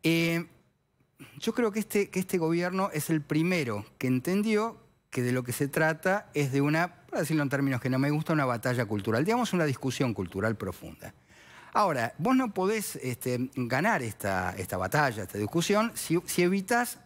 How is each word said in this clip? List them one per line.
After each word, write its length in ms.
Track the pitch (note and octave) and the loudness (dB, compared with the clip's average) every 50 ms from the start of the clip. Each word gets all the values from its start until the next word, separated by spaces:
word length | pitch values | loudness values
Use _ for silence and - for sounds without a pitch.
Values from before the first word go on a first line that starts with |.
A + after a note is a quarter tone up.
| - | 4
eh, 440 | D#3+ E3 E3 E3 E3 E3 E3+ E3+ - - _ _ _ _ _ _ _ _ _ _ _ _ _ - - - - | 4 4 4 2 2 0 0 -2 -6 -14 _ _ _ _ _ _ _ _ _ _ _ _ _ -20 -20 -16 -6
yo 160 | - A3+ A3 | -4 -2 0
creo 180 | - A#3+ G#3+ G3 | 2 0 0 0
que 80 | A3 | -2
este, 300 | G3+ - - G#3 G3+ - | -4 0 0 0 0 0
que 100 | - F#3 | 0 -4
este 180 | F#3 - - F#3 | -2 0 0 0
gobierno 520 | E3 D#3+ E3+ E3+ F3 F3+ F3+ F#3+ F#3+ G3 - | 2 2 2 2 0 0 0 0 -2 0 -2
es 180 | D3+ C#3+ - | -4 -2 0
el 100 | E3 D#3 | 0 -2
primero 640 | D3 - D3+ D3+ D#3+ F3+ F#3 F3 D3 A#2+ G#2+ G#2 G#2+ - - _ | 0 0 0 2 2 2 2 2 0 0 -2 -4 -6 -10 -10 _
que 80 | - | 0
entendió 720 | B2+ B2+ B2+ B2 E3+ F#3 G3+ G#3 A3+ G#3+ G#3 G#3+ A3+ A3 - - _ _ _ _ _ | 0 0 2 2 0 0 2 2 2 2 2 0 0 -4 -10 -20 _ _ _ _ _
que 120 | - - B2 | -4 -2 0
de 100 | B2 B2 | 2 0
lo 100 | B2+ B2 | 0 0
que 100 | B2 B2 | -4 -2
se 160 | - C#3+ C#3 | -2 -2 0
trata 600 | - D3+ D#3+ D#3 D#3+ D#3 - F#3 F#3+ G#3 - - - | 2 2 2 2 2 0 0 0 0 0 -2 -4 -2
es 180 | D3 C#3+ C3+ B2+ | -2 0 0 2
de 80 | C#3 | 2
una, 460 | C#3 D3 D3+ D#3+ F3 F3 - - - | 2 2 2 2 0 0 -4 -14 -16
para 140 | - - C4 E3+ | -6 -4 -4 -2
decirlo 200 | C#3+ D#3+ D#3 D3 | 0 0 0 0
en 60 | C#3 | 0
términos 320 | C#3 C3+ C#3 C#3 C3+ A#2+ | 0 0 0 0 0 0
que 100 | - C3 | -2 0
no 80 | B2+ C3 | 0 2
me 120 | C#3 C#3+ | 2 2
gusta, 220 | D3 D3+ D#3 - E3 | 2 0 0 0 2
una 120 | D#3 C#3+ | 2 2
batalla 400 | C3 A#2+ A#2 - C3 B2 B2 A#2+ | 2 0 0 0 0 0 0 0
cultural, 400 | G#2 A2 G#2 F#2+ A2+ A2 A#2 D3+ | 0 -2 -2 0 0 2 2 2
digamos 280 | F#3+ A3 B3 A#3+ - - | 2 2 2 2 0 2
una 120 | F3+ D#3+ | 2 2
discusión 480 | D3+ C3 - - C3+ B2 - C#3 B2 G#2+ | 2 0 0 -2 -4 -2 0 -2 -2 0
cultural 420 | - F#2+ E2+ - F#2+ G2 A2 A#2 | -2 -6 -4 -2 -2 0 0 0
profunda. 580 | G#2+ G#2 F#2 F2 - - E2 D#2+ - - - - - _ _ - - - - - - - - - | -2 -4 -8 -8 -8 -14 -16 -16 -16 -16 -18 -18 -18 _ _ -20 -20 -20 -20 -20 -20 -20 -2 2
Ahora, 420 | - G#3+ F#3+ D3+ B2+ A2+ A#2+ - - | 2 2 4 2 0 -2 -2 -4 -2
vos 180 | D#3 A#3+ C4 | 0 2 4
no 160 | C4 C4 A#3 G3+ | 4 2 0 -2
podés, 440 | - F#3 F#3+ A3 A3 G3 - - | 0 0 0 0 0 -2 -6 -8
este, 540 | - - B2+ B2 - - B2+ B2 A#2 B2+ C3 - | -6 -6 -6 -6 -4 -2 -2 -2 -2 -2 -4 -4
ganar 480 | C3+ B2 A#2 B2 C3 D#3+ A3 A3 E3+ B2 | -4 -4 -2 0 0 2 2 2 0 -2
esta, 520 | A2+ G2+ - - G2+ F#2+ F#2 F#2 F#2 F2+ | -4 -8 -4 -2 -2 0 0 -2 -2 -4
esta 200 | F#2+ F#2+ - - | -6 -6 -4 -4
batalla, 460 | F#2 F#2 G2 - D3 D3+ C3+ A2+ G#2+ G#2 | -4 -2 0 2 2 2 2 0 -4 -8
esta 160 | G2 - G#2 | -8 -6 -6
discusión, 540 | G#2 G#2 - E3 E3+ - G3 G#3 A3 A#3 A3+ | -6 -2 -2 -2 0 2 2 2 2 0 -4
si, 240 | - - - D#4 F4 - | -8 -4 -2 -2 -2 -2
si 160 | - - - F3 | -2 0 2 2
evitás 560 | F3 F#3+ G3+ F#3+ - A#3+ A#3+ B3 - - - - | 2 2 0 0 0 0 0 0 -2 -6 -14 -18